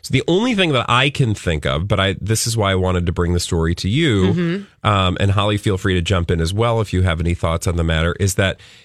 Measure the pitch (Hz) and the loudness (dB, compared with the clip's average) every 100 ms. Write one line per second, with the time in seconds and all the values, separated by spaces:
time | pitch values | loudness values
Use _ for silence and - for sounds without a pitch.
0 | - 127 - 180 247 202 170 127 - 120 | -4 -2 0 0 0 0 0 0 2 2
1 | 143 - 120 101 92 78 71 71 98 98 | 2 2 0 0 -2 -2 -2 -2 -2 0
2 | 98 92 101 110 117 113 98 95 92 90 | 0 -2 -2 -2 -2 0 0 0 0 0
3 | 87 87 87 87 - 85 82 87 95 135 | 0 0 0 0 0 0 0 0 0 0
4 | 165 101 92 170 170 196 202 _ 107 98 | 2 2 2 2 0 -4 -8 _ 0 2
5 | 92 - 101 98 104 104 107 95 101 90 | 2 2 0 2 0 0 0 0 0 0
6 | 82 92 85 85 82 101 117 113 104 92 | 0 0 0 0 0 0 0 0 0 0
7 | 92 82 87 85 85 82 92 85 82 80 | 0 0 -2 -2 -2 -2 -2 0 0 0
8 | 85 - - - 95 - - - | 0 0 -2 0 -2 -2 -12 -20